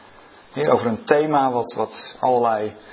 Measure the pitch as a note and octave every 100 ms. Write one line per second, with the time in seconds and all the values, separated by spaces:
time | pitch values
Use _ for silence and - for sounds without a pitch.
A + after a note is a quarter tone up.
0 | - - - - - C#3 D3+ B2 A#2 A2
1 | - D3 D#3 D3 C3+ A#2+ - - A2+ -
2 | - - B2+ B2 A#2 A2 G#2+ - -